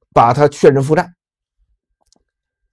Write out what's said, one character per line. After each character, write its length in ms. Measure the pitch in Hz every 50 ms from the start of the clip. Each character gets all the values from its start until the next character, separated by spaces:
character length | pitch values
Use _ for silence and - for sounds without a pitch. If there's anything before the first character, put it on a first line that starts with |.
| _ _
把 220 | - - 120 117 123
它 120 | 143 147 147
确 200 | - - - 165
认 140 | 135 139 135
负 100 | 135 156
债， 160 | 180 175 180 - _ _ _ _ _ _ _ _ _ _ _ _ _ _ _ _ _ _ _ _ _ _ _ _ _ _ _ _ _ _ _